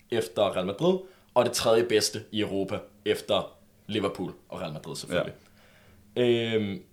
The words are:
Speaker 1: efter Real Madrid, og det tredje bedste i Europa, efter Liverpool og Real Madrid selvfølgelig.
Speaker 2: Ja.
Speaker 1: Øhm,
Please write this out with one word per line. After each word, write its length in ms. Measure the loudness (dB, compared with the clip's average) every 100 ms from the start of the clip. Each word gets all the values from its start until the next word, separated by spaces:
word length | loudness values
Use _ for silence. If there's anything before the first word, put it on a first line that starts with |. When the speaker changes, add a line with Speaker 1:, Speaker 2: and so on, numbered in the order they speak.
| -4
Speaker 1:
efter 440 | -2 0 0 0 0
Real 100 | -2
Madrid, 320 | 0 2 2 -2 -20 _
og 120 | 2 2
det 60 |
tredje 300 | 2 2 4
bedste 400 | 4 2 2 -4 -6
i 100 | -4
Europa, 360 | -2 -2 -4 -6 -10 -6 -2
efter 460 | -2 0 0 0 -10 _ _ -6
Liverpool 460 | -2 -2 -4 -8 -10 -14
og 120 | -10
Real 120 | -10
Madrid 220 | -10 -12 -12
selvfølgelig. 380 | -4 -2 -2 -8 _ _ -20 _ -20 -20 -8 0
Speaker 2:
Ja. 60 |
Speaker 1:
Øhm, 580 | 4 4 2 0 0 -4 -12